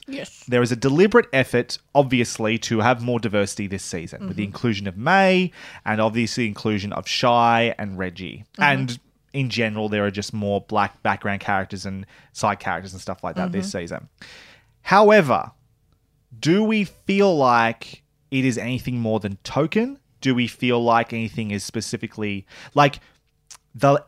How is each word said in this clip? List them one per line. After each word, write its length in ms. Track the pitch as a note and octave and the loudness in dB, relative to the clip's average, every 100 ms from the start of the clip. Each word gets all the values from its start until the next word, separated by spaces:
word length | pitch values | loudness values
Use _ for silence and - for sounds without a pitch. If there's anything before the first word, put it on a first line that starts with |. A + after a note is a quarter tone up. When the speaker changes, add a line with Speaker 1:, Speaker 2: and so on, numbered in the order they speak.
| - | -14
Speaker 1:
Yes. 380 | C4+ - - - | -14 -14 -16 -2
Speaker 2:
There 140 | A#2+ | 0
is 100 | A#2+ | 2
a 60 | A#2+ | 0
deliberate 480 | C#3 C#3+ G#3 A#3+ A3+ | 2 4 6 4 4
effort, 440 | C3+ B2+ A#2+ B2 - _ | 0 0 0 -2 -8 _
obviously, 640 | C#3+ C3+ B2 A2+ - A2 A2+ | 2 2 2 0 -2 -2 -2
to 200 | - A2+ | -2 2
have 220 | A2 B2 | 2 2
more 180 | A#2+ A#2+ | 0 -4
diversity 480 | A2 G#2 G2+ - G2+ | -2 0 -2 -4 -8
this 160 | F#2+ | -8
season 440 | - F2+ E2 - G2 | -8 -10 -10 -12 -10
with 100 | G2 | -6
the 60 | |
Speaker 1:
Mm-hmm. 40 | G2+ | -8
Speaker 2:
inclusion 340 | - B2 G2+ G2+ | -4 -2 -2 -6
of 80 | F#2 | -6
May 540 | C3 F#3+ F#3+ F#3 F#3 - - - - | 2 4 4 4 0 -4 -18 -10 -4
and 140 | G#2+ | 0
obviously 480 | A2 A2 A2+ - A2+ | 0 0 -2 -2 -4
inclusion 460 | G2+ A2+ G#2+ G2+ | -4 -2 -2 -4
of 120 | - - | -8 -6
Shy 680 | - B2+ A#2+ A#2 A#2 A#2 - | -2 2 4 4 4 2 -2
and 200 | G#2 F#2 | -8 -6
Reggie. 480 | F#2 E2+ F#2 - G#2 | -8 -8 -12 -14 -18
Speaker 1:
Mm-hmm. 100 | - | 0
Speaker 2:
And 360 | D3 C3+ C3 A#2+ _ _ _ | 2 2 -2 -8 _ _ _
in 160 | C#3 C3 | -6 -4
general, 400 | G#2+ A2+ G#2+ G#2+ | -2 -2 -2 -2
there 160 | G#2 G2+ | 0 -2
are 60 | |
just 200 | G2 G#2 | -2 -8
more 280 | A2 G2+ G2+ | -6 -2 -2
black 420 | - G#2 G2+ - | -2 -2 -2 -2
background 380 | G#2+ G2 G#2 G2+ | -4 -2 -4 -4
characters 440 | - G2 F#2+ G2 F#2+ | -2 -2 -2 -8 -10
and 200 | F#2+ F#2+ - _ | -10 -12 -20 _
side 280 | - G#2+ G2+ | -4 -2 -2
characters 320 | - F2 F#2 | -4 -6 -8
and 80 | F#2 | -12
stuff 240 | - F#2 F2 | -10 -8 -8
like 100 | E2 | -6
that 160 | F2+ | -4
this 160 | F#2 F#2+ | -4 -6
Speaker 1:
Mm-hmm. 100 | G2 | -8
Speaker 2:
season. 300 | E2+ D#2+ - _ - - - - _ _ | -8 -10 -14 _ -20 -20 -20 -20 _ _
However, 680 | - F#3+ G#3+ G#3+ D3+ G2+ - - _ _ _ _ _ _ _ A2+ | 2 6 8 8 6 2 -2 -12 _ _ _ _ _ _ _ -6
do 260 | C#3+ F#3 | 2 2
we 200 | G#3+ A3 | 4 2
feel 540 | G3 - - G3 G3+ D#3+ | -2 -6 -2 2 4 4
like 640 | C3 A#2+ A2+ A#2 - - _ _ _ | 4 6 4 0 -10 -20 _ _ _
it 120 | C3+ | 0
is 140 | C3 A#2 | 0 0
anything 420 | A#2 B2 B2+ B2 | -4 -6 -4 -4
more 200 | A2+ A2 | -2 -2
than 180 | G2+ G2 | -2 -8
token? 560 | - C3+ D3 G#3+ B3 C#4 _ _ | -6 -2 0 0 -2 -6 _ _
Do 160 | C3+ B2 | 0 0
we 120 | A#2 | 0
feel 360 | - B2 A#2+ | -2 0 2
like 300 | A#2 A2+ A2+ | 4 2 2
anything 380 | A#2 A2 - G#2+ | -4 -6 -6 -6
is 120 | G2+ | -6
specifically, 840 | - A#2 - A2+ A2+ - G#2 G2 - - - | -6 -8 -6 -8 -8 -6 -6 -6 -10 -20 -4
like, 260 | C#3+ C#3+ - - _ _ _ _ - _ - | 2 2 0 -12 _ _ _ _ -20 _ 0
the 280 | C#3 C#3+ | 2 2